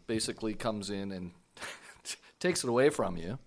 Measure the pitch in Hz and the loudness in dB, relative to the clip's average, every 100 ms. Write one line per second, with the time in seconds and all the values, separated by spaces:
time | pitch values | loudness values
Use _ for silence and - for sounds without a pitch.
0 | - 113 110 - 110 107 123 107 95 98 | -2 -2 -2 -2 -4 -2 -2 -2 -4 -4
1 | 98 95 87 - _ - - - - - | -4 -6 -8 -12 _ -14 -12 -12 -16 -16
2 | - - - - 180 175 127 120 143 147 | -12 -12 -14 -2 0 2 2 6 6 6
3 | 98 85 82 131 | 0 0 -4 -6